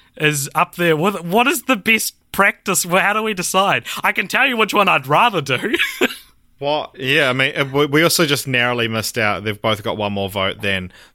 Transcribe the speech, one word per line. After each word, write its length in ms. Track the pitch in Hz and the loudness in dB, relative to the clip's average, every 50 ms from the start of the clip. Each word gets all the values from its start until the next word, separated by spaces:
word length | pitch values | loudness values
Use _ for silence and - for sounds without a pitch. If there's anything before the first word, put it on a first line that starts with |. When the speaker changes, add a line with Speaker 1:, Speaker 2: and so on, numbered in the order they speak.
| _ _ _ | _ _ _
Speaker 1:
is 340 | - 156 151 151 139 135 - - | -2 0 0 0 0 -6 -4 0
up 200 | 156 175 - - | 0 0 0 0
there. 200 | 175 175 170 156 | 0 2 2 2
What, 280 | 151 170 208 202 165 170 | 2 2 0 -2 -2 -6
what 220 | 170 185 233 247 | 0 2 2 2
is 160 | 277 349 240 | 2 0 -2
the 140 | - - 262 | 0 -2 -2
best 380 | 190 - 226 226 214 - - _ _ _ _ | 0 2 0 0 0 0 -4 _ _ _ _
practice? 520 | - - 196 208 220 _ - 208 180 - - | 0 2 2 2 2 _ -4 -2 -2 -2 -2
Wh-, 160 | 175 180 190 | 0 0 2
how 140 | 175 196 208 | 2 2 0
do 80 | 214 | 0
we 100 | 220 220 | -2 -2
decide? 540 | 208 175 170 - - 190 196 185 147 120 - - - - | -4 -4 -4 0 2 2 2 2 2 0 -2 -6 -10 -2
I 100 | - 196 | -2 -2
can 160 | 208 220 202 - | -2 -2 -4 -2
tell 180 | - 226 - | 0 0 0
you 120 | 262 247 220 | 2 2 0
which 160 | 214 202 - | 0 2 2
one 140 | 208 196 180 | 2 2 4
I'd 180 | 160 151 131 | 2 0 2
rather 340 | 135 147 175 226 240 196 160 | 2 4 4 4 4 2 -2
do. 340 | 131 135 127 113 - 220 311 - - - - - | -2 -2 -4 -2 -2 -4 -2 -2 -4 -4 -2 -2
<laughs> 60 | - - - - - _ _ _ _ _ _ - | -2 -2 -2 -8 -18 _ _ _ _ _ _ -6
Speaker 2:
What? 400 | 139 143 151 151 - - - - | -4 -2 -2 -2 -4 -8 -10 -6
Yeah, 320 | 131 131 143 160 143 127 | -2 0 2 2 4 2
I 20 | |
mean, 240 | 127 135 131 143 - | 2 2 0 -2 0
uh, 80 | 156 139 135 | -2 -4 -2
we, 140 | 135 143 147 | 0 0 0
we 160 | 143 139 156 | 2 4 2
also 240 | 170 160 - - 170 | 4 4 2 2 2
just 200 | 143 143 123 - 139 | 2 0 -2 -2 -2
narrowly 400 | 127 123 120 123 123 120 117 113 | 0 0 2 0 0 0 -2 -2
missed 280 | 113 110 107 - - | -2 -4 -4 -4 -2
out. 280 | 120 110 104 98 95 104 | 0 0 0 0 -2 -4
They've 160 | 110 101 - | -6 -6 -2
both 220 | - 110 107 107 | -2 -2 -2 -2
got 140 | - 113 85 | -4 -6 -4
one 160 | 107 104 101 | -2 -4 -4
more 160 | 101 98 98 92 | -2 -4 -6 -4
vote 320 | 98 101 95 98 - 107 | -4 -2 -2 -2 -4 -4
than 320 | 107 98 98 92 92 87 - - - - _ | -2 -2 -2 -2 -4 -8 -14 -18 -20 -20 _